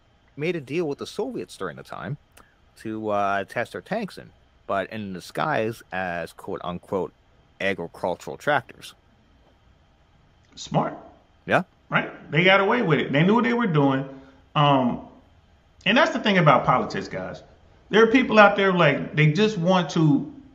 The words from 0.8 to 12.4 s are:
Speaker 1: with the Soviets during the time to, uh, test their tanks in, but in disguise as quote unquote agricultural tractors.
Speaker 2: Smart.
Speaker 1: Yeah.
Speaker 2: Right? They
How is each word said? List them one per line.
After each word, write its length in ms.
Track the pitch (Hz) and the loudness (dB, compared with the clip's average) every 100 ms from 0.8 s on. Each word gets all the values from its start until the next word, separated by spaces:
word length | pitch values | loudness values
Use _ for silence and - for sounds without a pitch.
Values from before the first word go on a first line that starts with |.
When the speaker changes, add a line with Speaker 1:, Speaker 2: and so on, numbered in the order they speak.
| 160 | -4
Speaker 1:
with 120 | 139 | -6
the 80 | 107 | -8
Soviets 500 | - 254 208 - - | -8 -8 -8 -12 -10
during 200 | 92 71 | -10 -10
the 60 | |
time 360 | - - 85 147 _ - - _ _ _ | -14 -12 -10 -10 _ -20 -20 _ _ _
to, 300 | 113 110 107 | -10 -6 -2
uh, 340 | 101 101 98 | 0 0 -2
test 280 | 98 123 117 | -4 -6 -6
their 80 | 98 | -8
tanks 360 | - 208 202 - | -8 -8 -8 -12
in, 120 | 60 - _ _ - | -20 -20 _ _ -6
but 200 | 98 95 | -4 -4
in 200 | 110 101 | -8 -10
disguise 680 | 90 - - 156 135 113 110 - | -12 -10 -6 -4 -2 -4 -6 -10
as 400 | 92 92 85 82 | -8 -6 -6 -10
quote 280 | - - 92 | -12 -12 -10
unquote 500 | 87 87 - 98 78 - _ _ _ - | -8 -10 -6 -6 -6 -10 _ _ _ -6
agricultural 760 | 95 90 85 - 95 87 - 69 | -4 -4 -8 -8 -6 -6 -10 -8
tractors. 580 | - 143 - - - - _ _ _ _ _ _ _ _ _ _ _ _ _ _ _ - | -2 -2 -4 -12 -20 -20 _ _ _ _ _ _ _ _ _ _ _ _ _ _ _ -20
Speaker 2:
Smart. 400 | - - - - - - _ _ - | -6 -4 -4 -6 -16 -20 _ _ -2
Speaker 1:
Yeah. 160 | 123 - _ _ | -2 -2 _ _
Speaker 2:
Right? 220 | 147 - - - | -4 -4 -10 -6
They 140 | 143 | 0